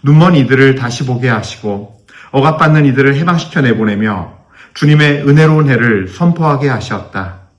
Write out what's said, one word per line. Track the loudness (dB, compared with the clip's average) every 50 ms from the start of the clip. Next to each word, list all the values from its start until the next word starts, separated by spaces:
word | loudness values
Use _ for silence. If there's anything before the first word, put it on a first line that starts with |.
| 2
눈먼 | 4 4 6 6 4 4
이들을 | 2 2 2 2 2 4 2 2
다시 | 0 -4 -8 -6 -6 -6
보게 | -6 -4 -4 -2 -2
하시고 | -4 -4 -6 -10 -14 -10 -8 -8 -8 -8 -10 -14 -20 _ _ _ _ -20 -20 -4 -2
억압받는 | 0 0 0 0 0 2 2 2 4 2
이들을 | 2 2 2 2 2 2
해방시켜 | 0 0 0 -2 -2 -4 -4 -4 -2
내보내며 | 0 0 0 0 -2 -2 -2 -2 -4 -4 -4 -6 -8 -12 -16 -20 _ _ _ -20 -20 _ _
주님의 | -2 2 2 4 4 2 2 0 0 0 2
은혜로운 | 4 4 4 4 2 2 2 2
해를 | 0 0 0 0 0 -2 -4 -8
선포하게 | -6 -2 -2 -2 0 0 0 -2 -2 -2 -2 -2
하셨다. | -4 -4 -6 -8 -10 -12 -12 -12 -10 -10 -10 -10 -12 -16 -20 _ _